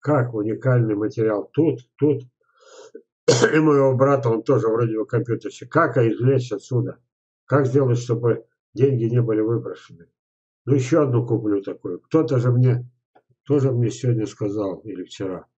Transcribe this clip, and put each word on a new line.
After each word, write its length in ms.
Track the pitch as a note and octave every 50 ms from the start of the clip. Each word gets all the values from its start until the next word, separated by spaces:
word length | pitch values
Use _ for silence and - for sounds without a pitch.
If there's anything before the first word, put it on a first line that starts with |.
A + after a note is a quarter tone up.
как 340 | _ - D3+ C#3+ B2 A#2+ -
уникальный 600 | A2 G#2 G#2+ A2 G#2+ - C3 B2+ B2 A#2 A2 G#2+
материал 540 | G2+ G#2+ G#2 - - A2+ A2 G#2+ G2+ - - _
тут, 280 | - D#3+ D#3+ C3+ B2 - _ _
тут, 260 | _ C#3 D3+ C#3+ B2 - - _ _ _ _ _ _ _ - - - - - _ - _ _ _ _ _ -
<coughs> 260 | - B2 - C#3+ D3
и 40 | D#3
моего 360 | D#3 D#3 D3 C#3 C3+ C3+ C3
брата, 360 | B2 C3+ C#3 C#3+ C3+ B2 A#2+
он 120 | A2+ A2 -
тоже 260 | - C#3 A#2+ - A2+
вроде 300 | A2 A2+ A#2+ A2 A2 A2
бы 80 | G#2+
компьютерщик, 640 | - - A#2 G#2 - A2+ G#2 - - - - - -
как 260 | - D#3 E3+ D3 - C#3
извлечь 540 | A#2 A2+ G#2+ - A#2+ B2+ C#3 C3 - - G#2+
отсюда? 460 | G2+ - - B2+ A#2+ G#2 F2+ - _ _ _ _ _ _ _ _ _ _
Как 220 | _ B2 C#3+ C#3
сделать, 320 | B2 B2+ C#3+ C#3 B2 A#2+ -
чтобы 480 | - - A#2+ G#2+ A#2 A#2 A2 - - _ _ _ _ _ _
деньги 300 | G2+ B2+ C#3 C3 A#2 A2+
не 160 | A2+ A#2 B2 A2+
были 180 | A2 A2 G#2+
выброшены? 680 | G#2+ A2 A#2 A2+ - G2 F2+ - - - E2+ E2 E2+ _ _ _ _ _ _ _ _ _ _ _ _
Ну, 100 | - C3+
еще 280 | C#3 B2+ - D#3+ E3 D3+
одну 240 | C3+ B2 A#2 G2+
куплю 360 | - A#2 G#2 G#2+ G#2+ G2+ G2 G2
такую. 380 | - F2+ - _ G2 F2+ F2
Кто-то 380 | _ _ - D#3+ D3+ D#3 C#3+ B2+
же 120 | B2 B2+
мне, 380 | A#2+ B2 B2 B2+ B2 B2 - - _ _ _ _ _ _ _ _ _ _ _
тоже 260 | _ C#3 D3 C3 C3+
мне 200 | B2 A#2+ A#2+ A2
сегодня 360 | F#2+ - - B2 A#2 G#2+ G#2+
сказал, 520 | G2 F#2+ _ A2 G#2 G2+ G#2+ G#2 G2 F#2 -
или 240 | - A2 F#2+ F2+ F2+
вчера. 420 | - - - G2+ F#2+ F#2 F2 D#2 _ _